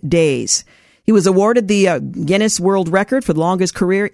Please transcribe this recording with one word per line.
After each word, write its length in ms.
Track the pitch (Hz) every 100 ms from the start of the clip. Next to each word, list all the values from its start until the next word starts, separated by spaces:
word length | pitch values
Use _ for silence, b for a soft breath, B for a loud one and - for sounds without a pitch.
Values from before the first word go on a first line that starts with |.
| 143
days. 600 | 170 156 127 110 - b b b b
He 80 | -
was 140 | 214 180
awarded 420 | 190 208 240 196
the, 200 | 208 185
uh, 100 | 147
Guinness 600 | 135 - 156 196 220 -
World 300 | 180 196 170
Record 340 | 190 202 262
for 80 | -
the 80 | 156
longest 340 | 170 185 185
career 360 | - 180 196 202